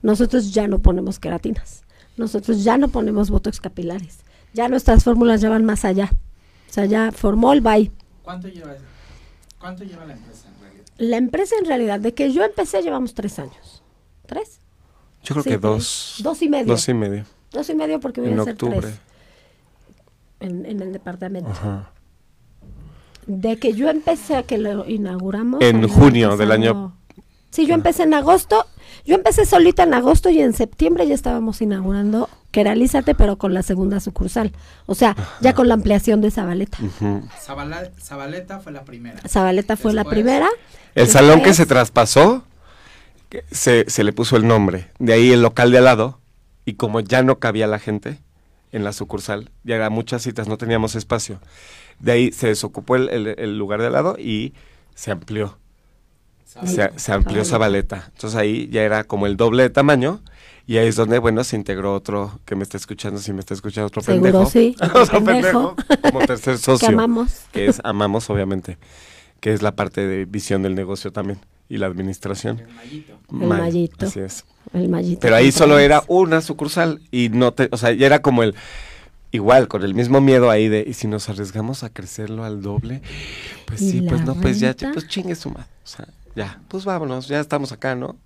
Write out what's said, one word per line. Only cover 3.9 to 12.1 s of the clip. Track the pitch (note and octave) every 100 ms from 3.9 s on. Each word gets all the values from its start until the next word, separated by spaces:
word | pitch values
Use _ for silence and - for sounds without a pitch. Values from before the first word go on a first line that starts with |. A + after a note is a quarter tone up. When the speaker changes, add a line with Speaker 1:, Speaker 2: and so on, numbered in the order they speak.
| F#3 E3 - _ _ _
Speaker 1:
Ya | A3 A#3+
nuestras | C4 - A3+
fórmulas | - A#3 A#3 A3
ya | A3
van | A3 A3
más | G#3 G#3
allá. | F#3+ G3 - - - _ _ _
O |
sea, | - G3
ya | A3 A3
Formol, | G#3+ G#3 G#3+ A#3+ C#4+
bye. | A3 G#3+ G#3+ - - _
Speaker 2:
¿Cuánto | - F3+ F#3
lleva | F3 D#3 C#3
eso? | C3+ - - - - _ _ _
¿Cuánto | F3+ F#3
lleva | G3 E3+ D#3+
la |
empresa | A#2+ A2+ A2 _
en | _
realidad? | G3 - - _
Speaker 1:
La | A#3 A#3
empresa | B3+ D#4 F#4+ A4
en | F4
realidad, | C4 A3 G3+
de | A3